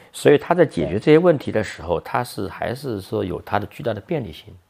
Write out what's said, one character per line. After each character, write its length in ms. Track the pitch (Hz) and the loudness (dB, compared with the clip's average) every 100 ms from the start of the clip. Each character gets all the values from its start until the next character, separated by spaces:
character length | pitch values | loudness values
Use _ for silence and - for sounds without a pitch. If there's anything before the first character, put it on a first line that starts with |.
| - | -20
所 200 | - 135 | 2 4
以 60 | 147 | 4
他 160 | - | 4
在 100 | 175 | 2
解 240 | 135 85 73 | 2 2 -4
决 60 | 98 | 0
这 140 | - | 6
些 60 | 156 | 6
问 180 | 180 147 | 6 2
题 140 | - | 0
的 100 | 107 | -4
时 200 | 98 - | -4 -8
候， 180 | 80 80 | -4 -4
他 240 | - 123 | -2 -6
是， 240 | 123 - 92 | -4 -8 -8
还 260 | - 87 | -6 -6
是 260 | 139 143 101 | -6 -6 -8
说 220 | 95 107 | -6 -4
有 180 | 95 - | -4 -6
他 160 | - 101 | -4 -4
的 80 | 101 | -4
巨 160 | - | -8
大 100 | 117 | -6
的 80 | 104 | -6
便 240 | - 160 | -6 -8
利 80 | 101 | -8
性。 200 | 76 - 92 | -14 -20 -20